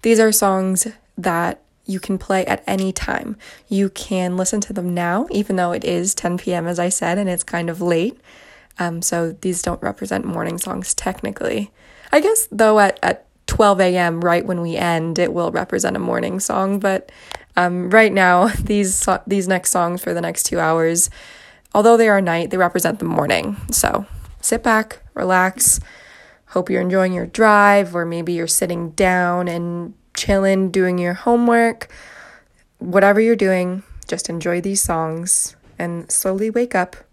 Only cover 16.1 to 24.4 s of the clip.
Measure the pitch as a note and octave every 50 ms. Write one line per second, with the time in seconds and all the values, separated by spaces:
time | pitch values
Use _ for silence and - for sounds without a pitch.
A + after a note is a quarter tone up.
16.1 | - - - - F#3 F#3+ G3 - - F#3+ F#3+ F#3+ G3+ G3 G3 G3 F#3+ F#3+ - -
17.1 | - - - - - - - _ _ F3+ F3+ F3 F3 F3+ F3+ F3+ F#3+ A3 A3 G#3
18.1 | F#3+ G3 F#3 F3+ F3+ F3 F#3+ A3+ G3+ - - - G#3 G3+ G3+ F#3 G3 - - -
19.1 | F#3 - - - G3+ G3+ F#3 F3+ F#3+ F3+ F#3 - - F#3 F3 E3+ F3 F3+ - F#3
20.1 | E3+ E3+ E3 E3 E3 - - - - E3+ E3 D#3+ D#3+ E3 D#3+ E3 E3+ E3 - -
21.1 | - - - - - - - - - _ _ _ - G#3 G#3 A3+ A#3 A3+ A3+ A3
22.1 | G3+ G3 G3 F3 E3 E3+ E3+ - - F#3 F3+ F3 - F3+ E3 E3 A3 - E3+ E3+
23.1 | D#3 - D3 D3+ - E2 - - G3+ - - - A#3 - - - - - G3+ -
24.1 | - - - - - -